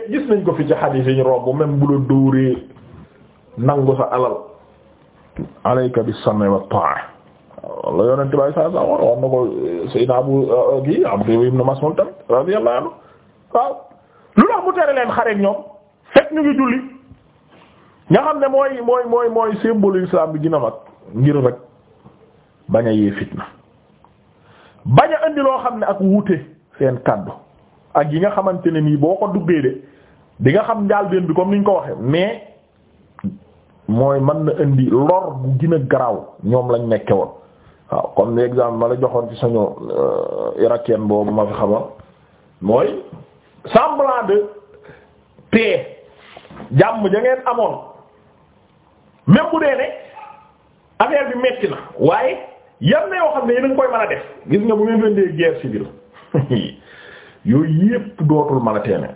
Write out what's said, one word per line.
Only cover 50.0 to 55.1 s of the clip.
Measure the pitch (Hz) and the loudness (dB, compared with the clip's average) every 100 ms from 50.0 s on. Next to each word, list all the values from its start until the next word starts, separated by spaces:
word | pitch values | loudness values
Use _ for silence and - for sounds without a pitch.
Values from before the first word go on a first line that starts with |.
| - - - - _ _ _ _ _ - | -18 -20 -20 -20 _ _ _ _ _ -2
affaire | 277 285 254 | 0 0 -2
bi | 247 | -2
metti | 254 240 190 | -2 -2 -6
na, | - - - | -6 -14 0
waaye | 143 - - - - - _ _ | 0 2 -2 -4 -12 -20 _ _
yam | 151 302 381 | 0 0 0
na | 370 | -2
yoo | 320 | -2
xam | 269 240 | 0 0
ne | |
yéen | 247 269 | 0 0
a | |
ngi | 269 | 0
koy | 254 | 0
mën | 233 | -2
a | 202 | -4
def. | 139 - - - | -6 -10 -18 -2
Gis | 196 226 | 0 2
nga | 208 | 0
bu | |
ngeen | 220 226 | 2 2
fendee | 220 | 2